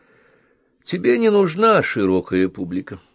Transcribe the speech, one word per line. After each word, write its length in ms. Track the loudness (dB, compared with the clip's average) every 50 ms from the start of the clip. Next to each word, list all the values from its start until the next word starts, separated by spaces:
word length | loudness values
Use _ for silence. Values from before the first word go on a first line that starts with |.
| _ _ _ _ _ _ _ _ _ _ _ _ _ _ _ _ _
"Тебе 340 | -10 -8 -2 0 0 0 2
не 120 | 2 2
нужна 520 | 4 4 2 2 0 0 2 4 4 2
широкая 640 | 2 0 -2 -2 0 0 0 0 -2 -2 0 0 0 0
публика. 520 | -2 -8 -10 -8 -8 -8 -10 -10 -16 -18 _ _